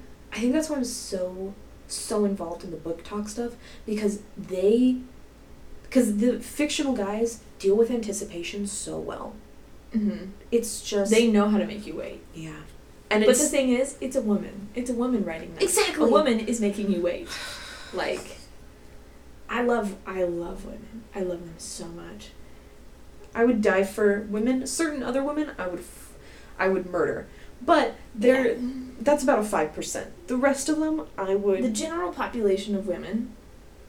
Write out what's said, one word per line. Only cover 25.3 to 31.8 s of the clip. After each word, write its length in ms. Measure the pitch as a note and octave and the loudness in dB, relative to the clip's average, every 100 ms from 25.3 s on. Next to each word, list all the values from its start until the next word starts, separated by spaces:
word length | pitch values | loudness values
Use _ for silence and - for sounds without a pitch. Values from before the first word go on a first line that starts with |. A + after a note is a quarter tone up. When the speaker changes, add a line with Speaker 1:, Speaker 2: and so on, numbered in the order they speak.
| D4 D4 - | -2 -4 -4
Speaker 1:
I 80 | F#3 | -6
would 120 | F3 | -8
f-, 340 | - - - - - - - - | -12 -16 -18 -20 -20 -20 -14 -2
I 80 | F#3+ | 0
would 180 | F#3+ F#3 | 0 -2
murder. 340 | F3 D3+ - - - - - | 0 0 -2 -8 -16 -18 -6
But 360 | B3 D#4+ B3 - - | 4 4 4 -2 -12
they're 400 | A3+ G#3+ C4 C4 | 2 4 6 4
Speaker 2:
Yeah. 60 | - B3 C4+ - - | 0 -4 -6 -10 -2
Speaker 1:
that's 220 | B3+ D4 | 2 4
about 160 | C4 A#3+ | 4 2
a 40 | |
five 300 | G#3 E3+ D3+ | 2 0 0
percent. 380 | - E3 - - - - | -2 -6 -6 -8 -10 -4
The 100 | B3 | 2
rest 320 | C#4 C#4 - | 4 4 0
of 80 | D#4 | 2
them, 280 | D#4 D#4 D4 - | 2 0 -4 -6
I 160 | F#3+ | 0
would 300 | G3 G3+ F#3+ | 2 4 2
Speaker 2:
The 60 | A#3+ | 2
general 400 | G#3+ | -2